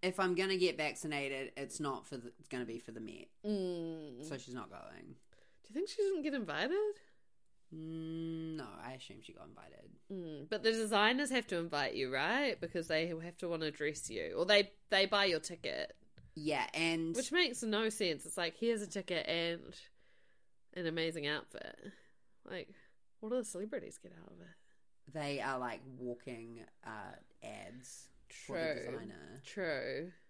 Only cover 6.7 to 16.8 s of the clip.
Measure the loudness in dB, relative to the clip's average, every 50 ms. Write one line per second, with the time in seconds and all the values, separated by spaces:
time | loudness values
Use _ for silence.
6.7 | 2 2 2 2 0 -2 -10 -20 -20 -20 -20 -20 -20 -20 -20 -20 -20 -20 -18 -12
7.7 | -10 -8 -6 -6 -4 -4 -4 -4 -4 -2 -2 -2 -2 -2 -4 -4 -4 -6 -6 -8
8.7 | -10 -10 -8 -8 -8 -10 -12 -14 -14 -14 -14 -16 -16 -14 -16 -16 -16 -18 -18 -18
9.7 | -18 -20 -20 -20 -20 -20 -12 -8 -6 -6 -6 -6 -6 -8 -4 -2 -2 4 4 4
10.7 | 4 4 2 4 6 8 8 8 6 4 2 2 2 2 2 2 0 0 0 0
11.7 | 2 2 2 2 2 0 0 0 2 2 2 4 4 4 4 2 0 0 -4 -2
12.7 | -2 -2 0 2 4 4 4 2 -2 -4 -6 -8 -8 -4 -2 -2 0 2 0 -2
13.7 | 0 0 0 0 0 -2 -6 -4 -2 -2 -2 0 2 2 6 8 8 8 8 6
14.7 | 0 -20 -2 4 6 6 6 6 6 6 6 6 4 2 0 -2 -8 -6 -4 -4
15.7 | -2 -2 -4 -6 -8 -16 -20 -20 -20 -20 -20 -14 -10 -4 0 0 2 2 2 0
16.7 | 2 2